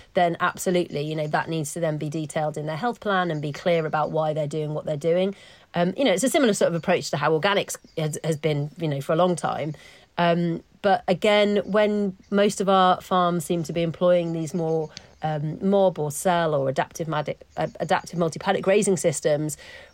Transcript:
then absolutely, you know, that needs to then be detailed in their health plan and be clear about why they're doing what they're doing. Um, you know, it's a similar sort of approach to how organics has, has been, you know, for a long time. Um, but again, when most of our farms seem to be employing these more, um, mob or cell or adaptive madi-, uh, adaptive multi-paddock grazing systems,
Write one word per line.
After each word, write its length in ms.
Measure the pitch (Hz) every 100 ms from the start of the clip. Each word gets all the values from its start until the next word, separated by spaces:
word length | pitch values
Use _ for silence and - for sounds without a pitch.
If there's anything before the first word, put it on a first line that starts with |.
| -
then 240 | - 175 170
absolutely, 640 | 180 - - 175 170 143
you 140 | 151 156
know, 100 | 151
that 240 | 156 -
needs 240 | 160 147
to 60 | -
then 180 | 165 151
be 120 | 156
detailed 480 | 160 151 165 151 156
in 100 | 151
their 100 | 156
health 220 | 240 226
plan 320 | 214 190 180
and 100 | 151
be 100 | 147
clear 360 | 143 185 170 156
about 240 | 156 151
why 220 | 160 156
they're 120 | 156 147
doing 300 | 156 151 151
what 100 | 160
they're 100 | 151
doing. 380 | 165 175 190 196 - - _
Um, 220 | - 175 -
you 80 | 269
know, 60 |
it's 120 | 185
a 60 | 247
similar 240 | 330 247
sort 160 | 202 -
of 60 | 170
approach 340 | 175 165 135
to 80 | 156
how 140 | 147
organics 440 | 160 196 196 - - - -
has, 220 | 156 156
has 140 | 160 156
been, 320 | 156 147 147 -
you 100 | 160
know, 140 | 139
for 120 | 139
a 20 | 160
long 200 | 180 170
time. 380 | 143 120 147 147 - - _ -
Um, 420 | 175 170 170 165 - _
but 200 | 202 190 -
again, 500 | 180 214 208 208 208 -
when 500 | 202 214 208 202 185 -
most 320 | 202 208 -
of 80 | 190
our 320 | 190 185 175
farms 440 | - 185 175 175 -
seem 180 | 175
to 100 | 160
be 80 | 170
employing 520 | 170 - 180 180 170
these 200 | 165 160
more, 380 | 180 160 160 156 - - -
um, 340 | 156 156 151 151 196
mob 300 | 202 190 170
or 140 | 151
cell 420 | 147 190 170 165
or 160 | 147 135
adaptive 380 | 135 160 - 160
madi-, 300 | 151 151 - - -
uh, 100 | 156 -
adaptive 400 | 151 180 - 170
multi-paddock 420 | 165 156 - 196
grazing 360 | - 208 202 190
systems, 600 | 175 143 170 147 151 147 - - -